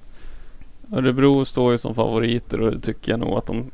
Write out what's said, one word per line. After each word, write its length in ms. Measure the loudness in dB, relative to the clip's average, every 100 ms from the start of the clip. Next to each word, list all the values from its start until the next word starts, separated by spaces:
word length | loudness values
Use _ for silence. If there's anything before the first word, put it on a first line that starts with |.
| -16 -12 -12 -10 -12 -14 -16 -16 -6 0
Örebro 480 | 2 6 6 6
står 280 | 2 2 4
ju 60 | 2
som 160 | 0
favoriter 680 | 0 2 2 2 0 -2 0
och 100 | 0
det 100 | 0
tycker 320 | -4 -4 -2
jag 80 | 0
nog 180 | 0 -2
att 80 | -2
de 240 | -6 -6